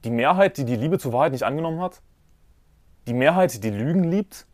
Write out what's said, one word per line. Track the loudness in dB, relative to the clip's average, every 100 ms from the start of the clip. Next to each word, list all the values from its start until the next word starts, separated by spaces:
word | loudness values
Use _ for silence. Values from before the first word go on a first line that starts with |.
Die | -2
Mehrheit, | 0 2 4 2 2
die | -4
die | -2
Liebe | -2 -2
zur | -2
Wahrheit | 0 0
nicht | 0
angenommen | -2 -2 -4 -6
hat? | -8 -10 _ _ _ _ _ _ _ _ _ -16 -6
Die |
Mehrheit, | 2 2 4 0 0
die | -6
Lügen | -4 0 0
liebt? | 0 -2 -4 -14 -20